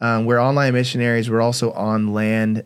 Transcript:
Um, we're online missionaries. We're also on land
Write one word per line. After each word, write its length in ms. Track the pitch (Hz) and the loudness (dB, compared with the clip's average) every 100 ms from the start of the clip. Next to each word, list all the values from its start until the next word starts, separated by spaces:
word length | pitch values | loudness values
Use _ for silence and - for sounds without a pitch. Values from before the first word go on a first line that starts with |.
Um, 240 | 117 113 113 | -2 0 2
we're 160 | 120 | 2
online 320 | 127 143 139 | 2 2 2
missionaries. 560 | 123 127 123 120 117 117 | 0 0 -2 0 0 0
We're 120 | 113 | 0
also 300 | 117 120 117 | 0 0 -4
on 420 | - 107 110 107 | -2 -2 -2 -2
land 500 | 104 107 110 110 110 | -2 0 0 0 -2